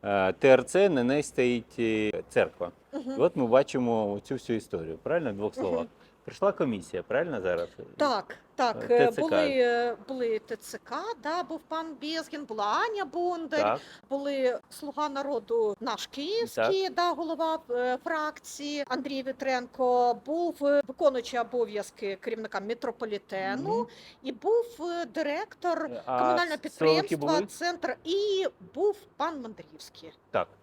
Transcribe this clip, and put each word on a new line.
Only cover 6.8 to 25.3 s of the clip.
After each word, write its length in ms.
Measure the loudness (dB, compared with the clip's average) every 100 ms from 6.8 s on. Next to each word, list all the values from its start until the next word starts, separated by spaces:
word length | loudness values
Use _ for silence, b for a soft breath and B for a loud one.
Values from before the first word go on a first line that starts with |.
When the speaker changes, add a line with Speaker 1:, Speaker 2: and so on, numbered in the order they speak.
| -6 -8
Speaker 1:
правильно, 380 | -2 -2 0 -2
зараз? 280 | -2 -2 -4 -10 -18 -2
Speaker 2:
Так, 400 | 0 0 -4 -18 _
так, 220 | 0 0 0 2
Speaker 1:
Е, 40 |
Speaker 2:
е, 120 | 6 6
Speaker 1:
Т 60 |
Ц 40 | 4
К. 40 | 2
Speaker 2:
були, 200 | 4 4 4
е, 380 | 2 2 0 -4 -10
були 300 | -4 -2 -2
Т 180 | -6 -14
Ц 220 | -12 -16
К, 120 | -10 -8 -8 -8
да, 200 | -4 -4
був 180 | -4 -10 -6
пан 180 | -8 -6 -8
Безгін, 420 | -6 -6 -6 -10
була 200 | -10 -2
Аня 400 | 0 2 0 -2
Бондар, 560 | -4 -2 -2 -2 -2 0
Speaker 1:
Так. 200 | 2 0 B B -8
Speaker 2:
були 480 | -4 -2 0 0 0 -8
Слуга 380 | -14 -10 -4 -4
народу 680 | -2 -4 -4 -2 0 0 0
наш 260 | -6 -6 -8
київський, 760 | -8 -4 -2 -2 0 2 2
Speaker 1:
Так. 100 | 0
Speaker 2:
да, 180 | 0 0
голова, 460 | 0 -4 -2 -2 -2 -4
е, 280 | -2 0 -2
фракції 800 | -2 -4 -4 -8 -16 -10 -6 -6 -4
Андрій 340 | -4 -4 -6
Вітренко, 920 | -6 -6 -2 -2 -4 -2 2 4 4 2 -2
був, 400 | -2 -2 0 2
е, 160 | 4 2
виконуючий 540 | 4 4 4 -2 -4
обов'язки 760 | -2 -2 -2 -2 -6 -6 -6 -6
керівника 400 | -6 -6 -6 -6
метрополітену 1120 | -4 -4 -4 -6 -6 -6 _ -6 -4 -4 -2 -2
Speaker 1:
Мгм. 100 | -2 B B B
Speaker 2:
і 100 | -10
був, 340 | -4 2 2 2 -6
е, 240 | -6 -4 -4
директор 640 | -4 -2